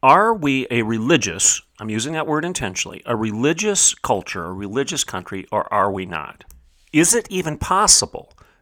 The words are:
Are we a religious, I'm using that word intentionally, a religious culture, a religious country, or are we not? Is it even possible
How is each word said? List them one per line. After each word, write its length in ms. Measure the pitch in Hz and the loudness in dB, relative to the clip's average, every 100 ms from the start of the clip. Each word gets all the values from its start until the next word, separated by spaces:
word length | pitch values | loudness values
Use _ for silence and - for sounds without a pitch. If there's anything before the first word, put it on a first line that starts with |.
Are 280 | 131 165 214 | 8 6 6
we 360 | 226 147 135 127 | 2 0 0 0
a 140 | 120 | 0
religious, 800 | 110 113 117 160 110 82 - - _ _ | 0 0 2 2 2 0 2 0 _ _
I'm 100 | 110 | -6
using 240 | 110 123 | -4 -2
that 140 | 160 156 | -4 -2
word 180 | 151 170 | -2 -2
intentionally, 560 | 180 113 95 - - - | -4 -6 -4 -8 -8 -4
a 80 | 117 | -2
religious 800 | 110 107 135 165 208 196 - - | -2 0 0 2 0 2 2 2
culture, 500 | - 104 - 98 85 | -2 -2 -2 -8 -8
a 80 | |
religious 500 | 92 101 113 139 156 | -8 -6 -4 -4 -4
country, 440 | - - 180 98 - | -6 -8 -8 -10 -4
or 220 | 107 - | -4 0
are 180 | 101 98 | 0 0
we 140 | 95 90 | 0 -6
not? 380 | 82 73 - - - _ _ _ | -8 -10 -16 -20 -20 _ _ _
Is 240 | 151 175 233 | 2 4 2
it 100 | - | 0
even 260 | 185 170 147 | -6 -4 -6
possible 760 | - 185 214 - - - - _ _ _ | -2 2 4 4 2 -8 -18 _ _ _